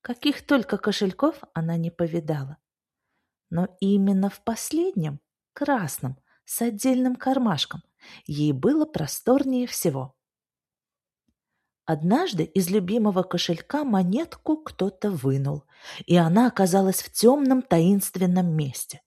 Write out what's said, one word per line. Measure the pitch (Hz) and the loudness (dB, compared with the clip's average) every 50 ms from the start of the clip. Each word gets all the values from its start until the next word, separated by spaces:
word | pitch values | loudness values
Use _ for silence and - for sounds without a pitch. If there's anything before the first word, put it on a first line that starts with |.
Каких | - - 240 - - 294 269 - - | -8 -10 -10 -2 -2 -2 -2 -2 0
только | - 285 262 208 - - | 2 2 2 2 0 -4
кошельков | 196 - 214 196 - 208 190 - - 269 311 330 - - _ _ | -2 -2 -2 0 0 -2 -2 0 0 0 0 0 -2 -20 _ _
она | 165 160 165 170 | -4 -4 -2 -2
не | 165 165 170 | -2 -2 -4
повидала. | 165 - 170 165 160 170 156 151 156 143 135 135 151 _ _ _ _ _ _ _ _ _ _ _ _ _ _ _ _ _ _ _ | -2 -2 -4 -2 -2 -4 -4 -2 -4 -4 -6 -10 -12 _ _ _ _ _ _ _ _ _ _ _ _ _ _ _ _ _ _ _
Но | 170 165 180 - - _ | -2 -2 -2 -2 -4 _
именно | 196 196 202 202 196 202 196 190 196 196 | 0 2 2 4 4 2 2 2 0 -2
в | - - _ | -4 -6 _
последнем, | - 226 - - - 311 311 349 381 370 - 156 151 143 143 _ _ _ _ _ _ _ | -6 -6 -6 -6 -4 -2 -2 -2 0 -2 -4 -4 -4 -6 -10 _ _ _ _ _ _ _
красном, | - 285 285 277 233 180 135 - - - 123 135 _ _ _ _ _ _ | -6 -2 0 0 0 -2 -4 -8 -8 -8 -8 -8 _ _ _ _ _ _
с | - - - 233 | -12 -6 -4 -4
отдельным | 240 226 202 - 262 262 254 254 254 254 | -4 -4 -2 0 0 2 2 0 0 -2
кармашком, | 254 - 262 269 269 254 220 170 135 - - - - _ _ _ _ - - - - _ | -2 -2 -2 0 0 0 0 0 -2 -4 -6 -8 -16 _ _ _ _ -20 -20 -20 -18 _
ей | - 147 143 147 151 139 | -8 -4 0 0 0 0
было | 131 135 220 294 320 302 | 2 2 2 2 2 0
просторнее | 302 302 175 156 139 - - - 220 254 285 277 269 254 247 247 | -2 -2 -6 -6 -6 -8 -4 0 2 2 2 2 0 0 -2 -2
всего. | 233 - - - 175 135 139 127 131 _ _ _ _ _ _ _ _ _ _ _ _ _ _ _ _ _ _ _ _ _ _ _ _ _ _ _ _ _ _ _ _ _ _ _ | -4 -6 -2 -2 -2 -2 -2 -8 -10 _ _ _ _ _ _ _ _ _ _ _ _ _ _ _ _ _ _ _ _ _ _ _ _ _ _ _ _ _ _ _ _ _ _ _
Однажды | - 160 147 156 175 214 294 370 339 233 165 165 | -4 -2 0 2 2 2 2 0 -2 -2 -4 -4
из | - _ 196 180 170 | -2 _ -2 0 2
любимого | 190 214 180 175 214 240 214 208 185 185 | 0 -2 0 0 0 2 2 2 2 0
кошелька | 180 180 - 170 - - 170 160 - _ - 294 302 | -2 -2 -2 -4 -2 -2 -4 -4 -6 _ -4 -4 0
монетку | 269 208 190 185 175 190 262 330 330 - - _ - 311 | 0 2 2 2 2 0 -2 -2 -6 -10 -10 _ -2 -2
кто-то | 311 - - - - 185 202 190 _ - 208 | 0 -2 -4 -2 -2 -4 -4 -4 _ -4 -2
вынул, | 190 143 117 135 135 139 139 139 147 147 _ _ _ _ - - - - - | -2 0 0 0 0 0 -2 -2 -4 -6 _ _ _ _ -20 -18 -16 -14 0
и | - 175 | 4 4
она | 180 165 165 170 220 254 | 4 6 6 4 4 4
оказалась | 247 - - 190 180 180 196 190 190 185 - - | 4 4 2 2 4 4 2 2 2 0 -2 -6
в | - | -6
тёмном | - - 208 226 269 294 277 254 262 254 | -4 4 6 6 6 6 2 2 2 0
таинственном | 247 - - 165 160 180 202 202 - - - 185 185 180 180 185 180 175 156 | 2 2 2 4 4 4 4 2 0 -4 -2 0 0 2 2 2 2 2 0
месте. | 156 147 135 120 - - - - - _ | -2 -2 -4 -6 -10 -12 -12 -14 -20 _